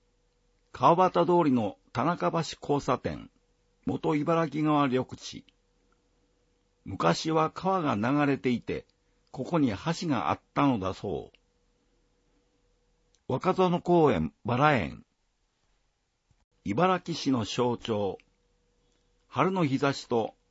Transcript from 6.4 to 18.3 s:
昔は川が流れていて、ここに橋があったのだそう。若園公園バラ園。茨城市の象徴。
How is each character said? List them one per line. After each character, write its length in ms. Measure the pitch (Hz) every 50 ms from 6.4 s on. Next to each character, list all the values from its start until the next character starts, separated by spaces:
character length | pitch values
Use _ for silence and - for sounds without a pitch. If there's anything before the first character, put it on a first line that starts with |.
| _ _ _ _ _ _ _ _ -
昔 460 | 101 101 - - 170 170 - - 160 160
は 180 | 160 156 147
川 320 | - - - 185 190 190 160
が 140 | 143 113
流 280 | 101 107 123 143 147 147
れ 140 | 139 135 -
て 100 | - 131
い 140 | 120 113 -
て、 240 | - 87 71 - _ _ _ _ _ _ _ _ _ -
こ 80 | - 127
こ 140 | - 175 165
に 100 | 143 123
橋 400 | 98 92 - 156 165 - 190 165
が 220 | 139 110 87 73
あ 60 | 101
っ 40 | - _ _ -
た 120 | 135 147
の 120 | 139 127 104
だ 160 | 92 92 98
そ 360 | - - 104 82 64 - - - _ _ _ _ _ _ _ _ _ _ _ _ _ _ _ _ _ _ _ _ _ _ _ _ _ _ _ _ _ _ _ _ _ _ _ _ _ _ -
う。 40 | 123
若 200 | 139 - 180 185
園 300 | 180 185 180 175 165 -
公 280 | - 175 170 160 139
園 220 | 113 82 80 - - _ -
バ 100 | 120 123
ラ 200 | 123 147 151 147
園。 280 | 117 85 65 60 53 - _ _ _ _ _ _ _ _ _ _ _ _ _ _ _ _ _ _ _ _ _ _ _ _ _ _ _ _ _ _ _ -
茨 380 | 92 101 131 175 185 185 175 -
城 100 | - 165
市 160 | - - 147
の 140 | 131 120 107
象 320 | - - - 123 123 120
徴。 400 | - - - 113 104 104 95 - - _ _